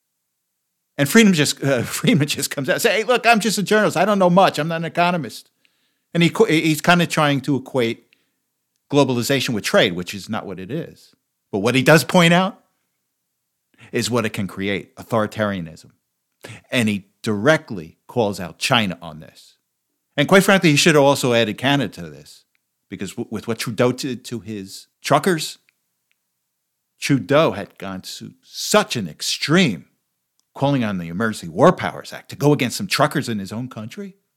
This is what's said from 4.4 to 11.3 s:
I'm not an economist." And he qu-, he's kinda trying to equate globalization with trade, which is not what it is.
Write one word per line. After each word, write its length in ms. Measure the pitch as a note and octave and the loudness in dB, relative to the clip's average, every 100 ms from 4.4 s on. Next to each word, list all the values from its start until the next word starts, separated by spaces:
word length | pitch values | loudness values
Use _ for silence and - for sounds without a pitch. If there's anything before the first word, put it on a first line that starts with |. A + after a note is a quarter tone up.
| F3 D3+ | 4 2
I'm 100 | D#3+ | -4
not 80 | E3 | -6
an 80 | |
economist." 680 | E3 D3 F3 F3+ A#2+ - - _ _ _ _ _ _ | -4 0 0 0 -6 -12 -20 _ _ _ _ _ _
And 100 | F3 | 0
he 80 | E3+ | 2
qu-, 160 | - G3 | 4 2
he's 340 | D#3 D#3+ D3+ | 2 0 0
kinda 260 | - F3 E3 | 2 4 2
trying 340 | - D3 C#3 | 0 0 0
to 140 | C3+ C3+ | -2 -4
equate 480 | - C3 A#2 A2+ _ _ _ _ _ _ _ _ _ | -2 -2 -2 -4 _ _ _ _ _ _ _ _ _
globalization 600 | C#3+ C3 A#2+ A2+ C#3 B2+ | 2 2 0 0 -2 0
with 140 | A2 | -4
trade, 300 | - G3 B2 | 0 2 2
which 200 | F2 F2 | 0 -8
is 140 | G2+ F#2 | -12 -8
not 180 | A2 - | -8 -8
what 140 | F2+ | -12
it 100 | F#2 | -10
is. 440 | D3+ D3 - _ _ _ | -10 -12 -18 _ _ _